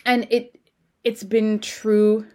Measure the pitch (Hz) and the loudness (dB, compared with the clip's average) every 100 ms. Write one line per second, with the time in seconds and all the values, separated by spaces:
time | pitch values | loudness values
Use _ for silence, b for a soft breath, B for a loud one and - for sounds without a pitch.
0 | 247 247 - 233 - _ _ _ _ _ | -2 -2 0 -2 -2 _ _ _ _ _
1 | 240 233 196 226 214 214 - - 214 214 | -6 -6 -2 0 0 -2 -6 -6 0 4
2 | 214 214 214 | 4 2 -2